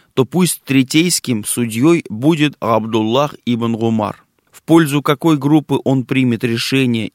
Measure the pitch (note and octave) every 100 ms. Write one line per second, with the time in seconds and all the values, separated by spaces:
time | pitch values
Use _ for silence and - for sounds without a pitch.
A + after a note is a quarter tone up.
0 | _ - B2 F3 F3 - - C3+ B2+ D#3
1 | F3 - - A2 - - A#2+ A2 D3+ E3+
2 | - G#2+ C#3+ E3 D3 - A2 A2+ A2 A2+
3 | A2 B2 D3 - - A#2+ A#2 A2+ A2+ A2
4 | G#2 - _ _ _ - - E3 D#3 C#3+
5 | D#3 C#3+ E3 D3+ C#3+ D#3 - C#3 - C3+
6 | A#2 C3 B2+ A2+ A#2 A2+ - C3+ B2+ A#2
7 | G#2